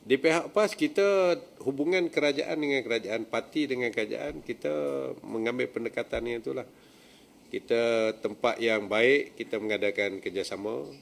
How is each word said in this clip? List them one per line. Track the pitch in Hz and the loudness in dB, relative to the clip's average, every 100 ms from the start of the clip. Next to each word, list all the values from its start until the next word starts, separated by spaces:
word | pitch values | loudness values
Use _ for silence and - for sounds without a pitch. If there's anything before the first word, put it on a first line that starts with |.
Di | 107 131 | 2 2
pihak | 160 165 151 | 4 2 2
pas, | 202 208 | 2 2
kita | - 151 151 202 196 180 170 - - | 2 0 2 4 4 4 0 -4 -6
hubungan | - 135 147 185 170 | -4 -2 0 2 2
kerajaan | 160 147 139 - 156 | 2 2 0 -2 -2
dengan | 147 139 | 0 0
kerajaan, | 113 117 104 110 107 | 0 -2 0 -4 -2
parti | 117 - 156 147 | -4 -2 -2 -2
dengan | 127 123 | 0 -2
kerajaan, | 107 107 110 147 151 | -2 -2 -4 -6 -10
kita | - 123 - 107 143 139 65 - | -10 -6 -4 -2 -2 -2 -6 -8
mengambil | - 113 113 123 123 | -8 -2 -2 -2 -2
pendekatan | - 117 - 117 120 117 | -2 -4 -4 -4 -4 -4
yang | 117 | -6
itulah. | 113 131 - - - - - - - - - | -6 -6 -8 -16 -20 -20 -20 -20 -20 -20 -10
Kita | 104 - 117 117 117 110 104 | -10 0 2 4 4 2 0
tempat | 107 104 120 110 | -4 0 0 2
yang | 113 110 101 | 2 2 2
baik, | 107 120 143 135 - | 4 6 6 2 -8
kita | 113 113 | -6 -4
mengadakan | 107 104 101 101 101 95 | -2 0 0 0 -2 -2
kerjasama. | 95 90 92 95 104 120 147 139 | -6 -6 -6 -6 -6 -6 -8 -14